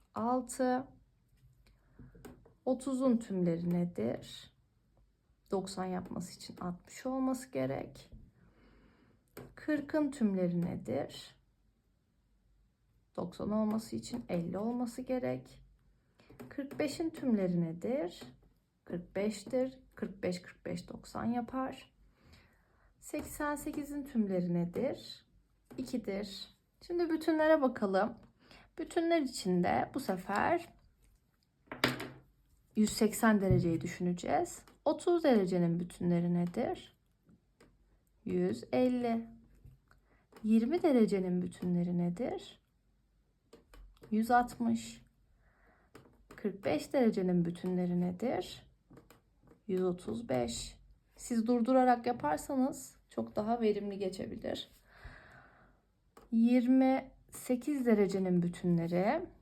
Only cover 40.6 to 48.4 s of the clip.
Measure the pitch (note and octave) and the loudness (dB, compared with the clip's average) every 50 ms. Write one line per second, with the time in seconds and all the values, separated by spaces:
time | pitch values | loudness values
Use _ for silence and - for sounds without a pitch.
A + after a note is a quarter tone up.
40.6 | A3 A#3+ D#4 F4+ - E4+ C4+ A#3+ A3 - G#3 F#3+ F#3 F3+ F3+ F3+ F3+ F3+ - - | 4 4 2 4 4 6 8 8 6 6 4 2 2 2 0 0 0 -2 -6 -4
41.6 | - F3+ F3+ F3 F3 F3 F3 F3 F3 F3 F3 F3 A#3+ C#4+ F4 G4 - - - - | -2 0 2 2 2 0 0 0 0 0 -2 -2 -4 -4 -6 -8 -10 -14 -20 -20
42.6 | _ _ _ _ _ _ _ _ _ _ _ _ _ _ _ _ _ _ - - | _ _ _ _ _ _ _ _ _ _ _ _ _ _ _ _ _ _ -20 -20
43.6 | _ _ - - - - - _ - - G#3+ G#3+ A3+ A#3+ B3 A#3+ A#3+ A#3+ - - | _ _ -20 -20 -20 -20 -20 _ -8 -2 0 0 2 6 6 4 4 4 -2 -2
44.6 | A#3 A#3 A#3 A3+ - - - - - _ _ _ _ _ _ _ _ _ _ _ | 0 0 0 0 -2 -8 -14 -18 -20 _ _ _ _ _ _ _ _ _ _ _
45.6 | _ _ _ _ _ _ - - - - _ _ _ - - - - G#3 F3+ - | _ _ _ _ _ _ -20 -20 -20 -20 _ _ _ -20 -10 -6 -6 -6 -4 -4
46.6 | - C4+ D4+ D4 - - - C#4+ B3 A3 - G3+ F#3 F#3 F3+ F3 E3+ E3+ F3 - | -2 -2 -2 -2 -2 0 2 4 4 4 4 2 2 2 4 4 2 2 -2 -4
47.6 | - F#3 F#3 F3+ F3+ F3+ F3+ F3+ F3+ F3+ F3+ F3+ A3 B3 - - | -4 -2 0 0 0 0 0 0 0 -2 -2 -2 -2 -2 -2 -2